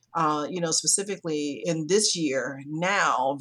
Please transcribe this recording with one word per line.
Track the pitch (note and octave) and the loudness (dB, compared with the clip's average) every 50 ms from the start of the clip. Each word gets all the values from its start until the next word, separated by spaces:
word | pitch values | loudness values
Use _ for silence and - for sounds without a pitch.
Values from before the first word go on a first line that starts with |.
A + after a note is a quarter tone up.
| _ _ - | _ _ -2
uh, | E3 D#3+ D3+ D3+ D3 D3 C#3 | 0 0 2 0 0 -2 -4
you | F3 F3+ | -4 -2
know, | E3+ D#3+ | -2 0
specifically | D#3+ - - D3 - G3+ G3 G3+ F#3+ F3 - E3 D3+ D3+ D3 D3 C#3 - - | 0 0 2 2 0 0 0 -2 -6 -6 -4 -4 -2 -2 -2 -4 -4 -4 -2
in | F3 E3 D#3+ D#3 D3 | -2 0 0 0 2
this | F#3+ G#3+ G#3+ - - | 2 4 4 2 0
year | E3+ D#3+ C#3 C3 C3 A#2+ B2 C3+ C3+ C3+ D3 | 0 0 0 0 0 -2 -2 -6 -8 -10 -8
now | D3+ D#3+ F3 F#3+ G3+ G3 E3+ D3 A#2+ B2 C3 C3+ C#3+ C#3 | -4 -2 0 0 2 2 4 2 2 2 2 0 0 2